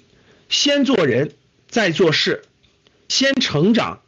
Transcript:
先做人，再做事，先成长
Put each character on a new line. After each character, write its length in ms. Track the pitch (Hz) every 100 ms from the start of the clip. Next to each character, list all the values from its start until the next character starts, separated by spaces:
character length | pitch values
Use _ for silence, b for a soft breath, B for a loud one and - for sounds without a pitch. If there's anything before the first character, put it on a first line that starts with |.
| _ _ b b b
先 360 | - 285 285
做 200 | 262 226
人， 280 | 151 117 151 - _ _ _
再 240 | 233 196
做 220 | 160 175
事， 300 | - 196 - - _ _ _ _ _ -
先 260 | - 269
成 400 | 269 - 143 185
长 260 | 220 110 80